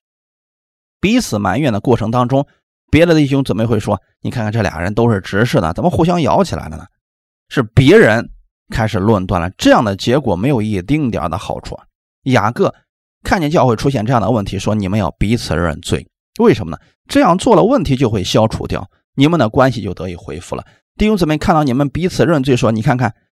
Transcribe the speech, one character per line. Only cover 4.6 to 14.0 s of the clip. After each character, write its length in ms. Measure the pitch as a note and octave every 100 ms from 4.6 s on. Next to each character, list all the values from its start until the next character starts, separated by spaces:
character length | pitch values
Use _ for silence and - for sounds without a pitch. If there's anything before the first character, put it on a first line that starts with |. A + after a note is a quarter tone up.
俩 180 | F#2 D#2+
人 140 | F2
都 160 | A2 A#2
是 100 | G2+
执 240 | - G2 A#2+
事 160 | D3
的， 120 | E2
怎 100 | E2
么 60 | D3+
互 140 | -
相 180 | E3 F3
咬 220 | B2 A#2+
起 120 | G3 D#2
来 120 | D2+
了 100 | D#2
呢？” 80 | - _ _ _ _ _ _
是 140 | -
别 340 | A2+ - C3+ A3
人 320 | C3+ A2 B2+ - _ _ _
开 180 | - A2
始 120 | G#2+
论 260 | G2+ G#2 F#2
断 160 | F2+
了， 80 | E2+
这 200 | - C#4
样 120 | A3
的 120 | A2 G2
结 240 | - C3
果 160 | B2+ F2
没 140 | B2
有 120 | C3
一 200 | G#2+ G2+
丁 280 | F#2 D3 C3+
点 140 | F#2
儿 60 | E2
的 80 | D#2+
好 220 | - -
处 140 | - -
啊。 100 | _ _ _ _
雅 280 | C3+ B2 G#2
各 240 | A#2+ F#3 - _ _ _ _
看 160 | - G3+
见 80 | D3
教 160 | E3 B2
会 100 | A2
出 140 | C#3
现 160 | C#3